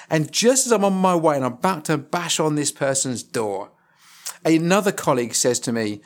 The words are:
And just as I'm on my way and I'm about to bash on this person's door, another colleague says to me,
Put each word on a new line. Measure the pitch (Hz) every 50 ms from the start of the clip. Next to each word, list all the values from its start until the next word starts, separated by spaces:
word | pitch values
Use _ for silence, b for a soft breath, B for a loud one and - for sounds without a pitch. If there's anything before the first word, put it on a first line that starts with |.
| B -
And | 156 160 151 -
just | - - 208 233 269 254 -
as | 240
I'm | 233 202 196
on | 202 196
my | 190 185 185 180
way | 170 160 160 147
and | 139 131
I'm | 123 117
about | - - 185 185 151 -
to | - 160
bash | 143 131 - - 175 170 160 - -
on | 165 156 151
this | 147 147 143
person's | - - 143 135 135 135 - 135 123 107
door, | - _ - 123 110 104 98 95 101 - _ B B B B B B B B B B B B B -
another | 160 165 160 165 170 185 208 190 202 -
colleague | - - 165 143 123 120 110 -
says | - - 127 120 120
to | - 127 117
me, | 117 110 104 104 101 b